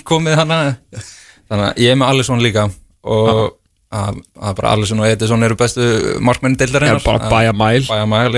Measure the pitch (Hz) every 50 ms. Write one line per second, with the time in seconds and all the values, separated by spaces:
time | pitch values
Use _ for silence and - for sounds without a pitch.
0 | - - 165 160 165 156 156 151 160 156 165 165 151 139 123 - _ _ - 113
1 | - - - - - - - _ _ _ 107 101 101 - - - 120 120 127 139
2 | 131 127 139 131 120 - 127 120 123 117 98 107 104 104 92 - - _ _ _
3 | - 117 113 107 110 113 113 110 107 - - _ _ _ _ _ _ _ - 107
4 | 101 101 - - - _ _ - - 104 95 104 - 117 110 107 107 98 110 107
5 | 107 110 110 101 110 110 117 113 117 113 113 - 120 113 - 123 120 120 113 107
6 | - - 92 90 - 123 123 - 139 131 131 131 131 127 131 139 - 147 - 139
7 | - 120 110 110 - 110 113 113 113 113 101 104 107 107 117 131 131 120 110 107
8 | 107 107 107 110 120 123 117